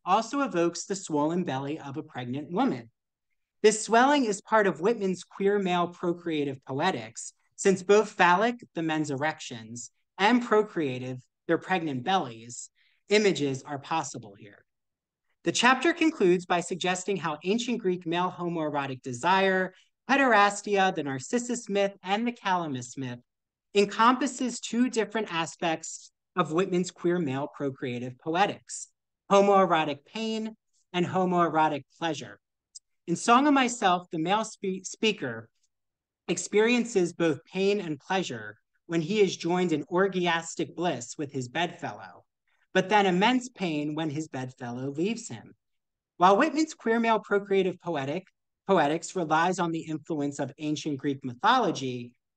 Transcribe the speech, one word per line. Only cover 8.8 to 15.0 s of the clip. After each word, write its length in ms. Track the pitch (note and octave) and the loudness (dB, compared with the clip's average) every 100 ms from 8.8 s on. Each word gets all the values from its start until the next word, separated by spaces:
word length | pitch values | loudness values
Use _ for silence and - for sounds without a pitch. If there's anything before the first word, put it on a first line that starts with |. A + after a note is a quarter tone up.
men's 300 | E3 D#3 D3 | -4 -2 -2
erections, 800 | C3 D#3 D#3 - A#2 A2 A#2+ - _ _ - | -2 -4 -4 -12 -14 -14 -14 -16 _ _ 0
and 240 | G#3 B3 | 4 4
procreative, 760 | - G#3+ G#3 F3 C#3+ B2+ B2+ B2+ - _ - | 4 2 2 -2 -4 -4 -8 -10 -14 _ -2
their 100 | D#3+ | -2
pregnant 480 | - F#3 D#3+ B2+ A#2+ | 0 -2 -2 -4 0
bellies, 640 | F#3+ C3+ A2+ A#2+ - - _ _ _ - | -2 -2 -10 -16 -16 -18 _ _ _ 0
images 520 | G#3 G3+ C#3+ C#3+ B2+ | 4 4 2 0 -2
are 140 | - C#3+ | -6 -12
possible 580 | - E3 C3+ B2+ A2 F#2+ | -4 -4 -4 -12 -16 -20
here. 240 | G2+ - _ _ _ _ | -20 -20 _ _ _ _